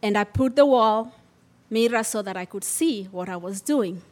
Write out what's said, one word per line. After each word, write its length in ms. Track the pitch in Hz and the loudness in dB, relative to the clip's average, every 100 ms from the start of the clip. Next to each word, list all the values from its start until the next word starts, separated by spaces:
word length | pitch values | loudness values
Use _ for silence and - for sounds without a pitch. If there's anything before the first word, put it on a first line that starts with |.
and 140 | 214 208 | 0 0
I 80 | |
put 320 | 202 - 262 262 | 0 0 0 4
the 80 | |
wall 480 | 285 254 220 214 226 - _ _ _ _ _ | 6 6 4 2 -2 -12 _ _ _ _ _
mirror 340 | 220 233 233 | 0 2 2
so 200 | 220 220 | -2 -4
that 160 | 196 190 | -6 -8
I 80 | 180 | -10
could 180 | 202 | -10
see 440 | - - 330 220 190 | -8 -2 -2 -2 -6
what 160 | 190 180 | -10 -8
I 80 | 180 | -8
was 240 | 175 196 | -8 -10
doing. 400 | - 294 202 175 - | -2 0 0 -4 -14